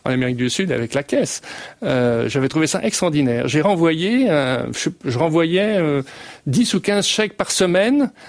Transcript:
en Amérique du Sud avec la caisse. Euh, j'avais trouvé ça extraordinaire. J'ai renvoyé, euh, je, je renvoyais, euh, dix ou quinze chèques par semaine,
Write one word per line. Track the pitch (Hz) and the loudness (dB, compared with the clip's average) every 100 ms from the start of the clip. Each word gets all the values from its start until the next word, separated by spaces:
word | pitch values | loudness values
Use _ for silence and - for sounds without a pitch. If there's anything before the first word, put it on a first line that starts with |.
en | - | -2
Amérique | 127 127 123 | 0 0 -2
du | 123 | -2
Sud | - 190 | -2 -2
avec | 123 113 | -2 -2
la | 139 | -4
caisse. | - 285 196 - - - - - | -2 -2 -2 -6 -12 -16 -16 -8
Euh, | 190 131 123 117 117 | -2 0 2 0 0
j'avais | 139 135 | 0 0
trouvé | 156 156 | 0 0
ça | 180 | 0
extraordinaire. | - - 175 147 127 117 127 | -2 -2 0 2 0 0 0
J'ai | 151 | 0
renvoyé, | 185 180 165 160 185 247 247 | 2 2 2 2 0 2 2
euh, | 151 127 123 123 | 2 0 -2 -4
je, | - - - | -4 -6 -6
je | 139 120 | -4 0
renvoyais, | 165 160 165 180 208 202 | 2 2 2 2 2 2
euh, | 156 139 131 - - - 147 | 0 0 -4 -12 -20 -10 -2
dix | 151 240 | 0 2
ou | 190 | 0
quinze | - 202 - | 0 0 0
chèques | - 214 - | 0 -2 -2
par | 190 | -2
semaine, | - 185 180 220 285 262 - | 2 4 4 4 2 0 -4